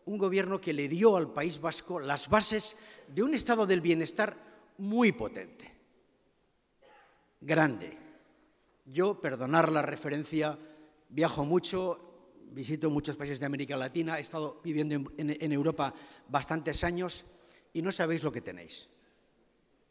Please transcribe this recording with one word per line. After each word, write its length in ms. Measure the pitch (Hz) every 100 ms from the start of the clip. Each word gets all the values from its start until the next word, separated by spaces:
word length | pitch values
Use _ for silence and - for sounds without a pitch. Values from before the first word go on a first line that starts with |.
| -
un 120 | 208
gobierno 420 | 196 196 185 190
que 140 | 170
le 160 | 147 143
dio 260 | 170 220 185
al 160 | 147
País 300 | 143 170 147
Vasco 380 | 160 - - 175
las 300 | 139 143 135
bases 460 | 214 - 214 - - - - -
de 160 | 143
un 100 | 262
estado 320 | 294 - 226 196
del 160 | 180
bienestar 540 | 170 165 156 - 214 - - - _ -
muy 340 | 196 233 220
potente, 600 | - 104 95 87 - - - _ _ _ _ _ _ _ _ _ _ - - _ _ _ _
grande. 580 | 139 160 151 107 - - - - _ _ _ _ _ _ 131
Yo, 360 | 143 196 190
perdonar 500 | 156 127 131 165 160
la 100 | 156
referencia, 760 | 147 151 147 147 143 156 151 143 - - - _ _
viajo 360 | 135 160 151 143
mucho, 880 | 175 - 185 185 - - - - - -
visito 380 | 127 123 151 160
muchos 260 | 147 147 135
países 240 | 143 131
de 60 | 139
América 320 | 139 139 135
Latina, 400 | 127 170 160 156
he 40 |
estado 380 | 143 160 151 -
viviendo 320 | 170 151 151 147
en, 340 | 135 - 147
en, 80 | 147
en 80 | 160
Europa 400 | 143 160 151 135 - - - -
bastantes 560 | 143 - 160 151 147
años, 420 | 175 175 180 - - - - - _
Y 80 | 165
no 100 | 185
sabéis 320 | 185 165 165
lo 80 | 147
que 100 | 120
tenéis. 480 | 95 90 82 - - _ _ _ _ _ _ _ _ _ _